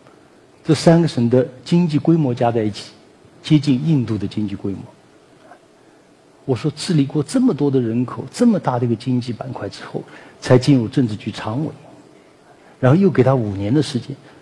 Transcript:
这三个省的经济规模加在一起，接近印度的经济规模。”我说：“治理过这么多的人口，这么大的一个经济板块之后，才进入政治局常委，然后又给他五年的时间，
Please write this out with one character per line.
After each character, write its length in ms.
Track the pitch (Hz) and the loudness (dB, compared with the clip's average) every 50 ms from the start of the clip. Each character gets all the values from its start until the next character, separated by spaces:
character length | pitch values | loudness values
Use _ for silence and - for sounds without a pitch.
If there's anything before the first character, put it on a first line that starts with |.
| _ - - _ _ _ _ _ _ _ _ _ - | _ -20 -20 _ _ _ _ _ _ _ _ _ -2
这 100 | - 156 | -2 -2
三 280 | - - 175 165 165 | 2 4 4 4 6
个 60 | 170 156 | 4 2
省 220 | - 131 120 117 | 0 -2 0 2
的 180 | 113 127 127 - - - - | 2 2 2 0 -4 -12 -6
经 220 | - 170 175 175 165 | -2 0 2 2 2
济 100 | 147 143 | 0 0
规 180 | 139 - 165 | 0 2 2
模 180 | 165 151 131 120 | 2 2 0 -2
加 180 | 120 123 117 | 0 0 0
在 120 | 113 117 107 | 0 0 -2
一 80 | 107 | -2
起， 200 | 101 - - - - - - - - _ - - - - | -4 -8 -12 -18 -20 -20 -20 -20 -20 _ -20 -20 -20 -14
接 160 | - - 156 151 | -2 2 2 2
近 260 | 131 147 131 123 151 | 4 2 0 0 0
印 200 | 160 160 139 117 | 0 0 0 0
度 120 | 107 110 98 | -2 -4 -4
的 100 | 98 95 | -6 -6
经 200 | - 107 107 98 | -6 -6 -6 -6
济 80 | 98 | -6
规 160 | 95 - 101 | -6 -6 -8
模。” 80 | 95 92 101 - - - _ _ _ _ _ _ _ _ - - - - _ _ _ _ _ _ _ _ _ _ _ _ _ _ _ _ _ | -8 -8 -10 -16 -20 -20 _ _ _ _ _ _ _ _ -20 -20 -20 -20 _ _ _ _ _ _ _ _ _ _ _ _ _ _ _ _ _
我 100 | - 131 | -4 -2
说 160 | 117 - 156 139 | -2 -2 -4 -6
：“治 200 | - - - 180 | -4 -4 0 0
理 100 | 151 139 | 0 0
过 160 | 135 - 151 | 0 0 -2
这 180 | 143 - - 262 | -2 -2 0 2
么 140 | 247 262 185 | 2 2 2
多 160 | 135 147 143 | 2 0 0
的 100 | 135 135 | 2 2
人 240 | 123 113 113 123 127 | 0 0 0 -2 -2
口， 220 | 120 - - - 139 | -4 -6 -10 -12 -10
这 160 | - - 247 240 | -2 2 2 4
么 120 | 220 135 | 4 2
大 200 | - - 127 120 | 0 -2 -2 0
的 60 | 127 | 0
一 40 | 120 | 0
个 60 | 117 | -2
经 260 | 110 - 131 127 123 | -2 -2 -2 -2 -2
济 100 | 120 123 | -2 -4
板 200 | 117 - - 131 123 | -8 -10 -10 -12 -10
块 160 | - - 98 | -10 -10 -12
之 140 | - - - | -12 -14 -14
后， 200 | - - - - - - - - - - - | -12 -12 -12 -12 -12 -16 -20 -20 -20 -20 -6
才 160 | - - 131 123 | 2 4 4 4
进 180 | 120 - 143 | 6 4 4
入 120 | 127 113 104 | 4 2 0
政 200 | - - 131 110 | 0 0 0 0
治 80 | 107 | -2
局 160 | 98 - 107 | -6 -10 -10
常 320 | 95 - - 110 110 131 160 | -10 -8 -8 -6 -6 -6 -6
委， 80 | - - - - - - - - - - - _ _ _ _ _ - - _ _ - - - | -8 -10 -12 -20 -20 -20 -20 -20 -20 -20 -20 _ _ _ _ _ -20 -20 _ _ -20 -6 0
然 120 | - 127 | 2 4
后 80 | 139 185 | 4 4
又 100 | 196 190 | 4 4
给 140 | 131 131 120 | 4 4 4
他 120 | 127 135 | 4 2
五 200 | 131 113 104 98 | 0 0 -2 -4
年 160 | 95 101 104 | -4 -4 -2
的 120 | 127 156 143 | 0 0 0
时 160 | - - 123 | -2 -4 -6
间， 160 | 110 - 135 - - - - - | -8 -8 -12 -16 -18 -20 -20 -20